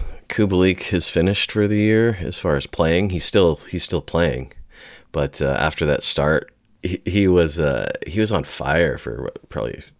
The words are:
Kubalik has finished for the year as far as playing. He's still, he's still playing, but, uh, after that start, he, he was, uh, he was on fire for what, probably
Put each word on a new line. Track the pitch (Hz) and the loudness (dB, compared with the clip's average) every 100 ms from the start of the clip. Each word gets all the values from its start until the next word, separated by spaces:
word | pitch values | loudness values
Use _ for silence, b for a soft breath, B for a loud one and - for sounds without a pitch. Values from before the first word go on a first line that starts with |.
| B B - | B B -6
Kubalik | - 104 90 92 92 - | 0 2 4 4 2 -2
has | 90 - | -2 0
finished | 87 90 101 - | 2 2 2 -2
for | 107 104 | 0 2
the | 104 | 2
year | 107 110 117 95 | 4 4 2 0
as | 85 - | -6 -4
far | 90 71 | -2 -2
as | - | -2
playing. | - 80 87 101 | 0 2 2 0
He's | 90 78 | -2 0
still, | 104 87 76 - | 4 4 2 -4
he's | 90 | -8
still | - 85 | -4 -4
playing, | - 82 85 64 65 - - B B B B | -2 0 0 0 -8 -14 -20 B B B B
but, | 76 71 - | -4 -4 -2
uh, | 69 67 | -2 0
after | 78 - 76 | -2 0 0
that | 71 | 0
start, | - - 73 78 - _ _ _ | 0 0 2 0 -2 _ _ _
he, | 90 90 - | -6 -4 -2
he | 101 95 | 2 4
was, | 90 82 76 | 4 4 0
uh, | 73 60 50 - - | -2 -2 -4 -6 -6
he | 95 | -2
was | 110 | 0
on | 95 | -2
fire | 69 - 67 80 80 62 | -4 -6 0 2 2 -2
for | - 57 | -8 -8
what, | 62 - - | -8 -10 -10
probably | - 58 - - | -8 -6 -8 -16